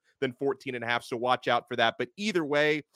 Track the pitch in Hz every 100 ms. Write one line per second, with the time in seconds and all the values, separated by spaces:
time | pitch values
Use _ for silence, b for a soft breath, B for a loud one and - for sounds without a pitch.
0 | _ _ 135 123 139 131 139 123 117 120
1 | - 123 120 123 - 120 - 120 113 -
2 | 123 - 208 180 151 147 151 151 -